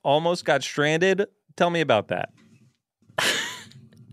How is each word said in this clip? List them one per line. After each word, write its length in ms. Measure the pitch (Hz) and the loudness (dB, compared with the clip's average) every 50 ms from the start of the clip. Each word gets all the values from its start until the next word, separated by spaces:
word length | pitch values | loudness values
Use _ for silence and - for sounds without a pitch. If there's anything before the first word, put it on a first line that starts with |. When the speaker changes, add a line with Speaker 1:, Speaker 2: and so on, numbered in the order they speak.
| - | -2
Speaker 1:
almost 400 | 139 139 151 165 170 180 175 - | 0 2 2 2 0 -2 -2 0
got 180 | - 151 139 139 | 0 0 0 -2
stranded. 640 | - - - 147 151 156 160 175 190 190 185 202 - _ _ _ _ _ | -4 -2 -2 0 0 2 2 2 2 2 2 -2 -4 _ _ _ _ _
Tell 140 | - 180 175 | 0 0 2
me 100 | 170 170 | 2 0
about 280 | 160 135 120 104 95 - | 2 2 2 2 2 0
that. 240 | 90 90 - - _ _ _ _ _ _ _ _ _ _ _ _ _ _ _ _ - - | -4 -6 -6 -8 _ _ _ _ _ _ _ _ _ _ _ _ _ _ _ _ -6 -4
Speaker 2:
<laughs> 60 | - - - - - - - - - - - - - - - - - - | -2 -2 -2 -2 -4 -8 -12 -14 -18 -20 -20 -20 -20 -20 -20 -20 -20 -18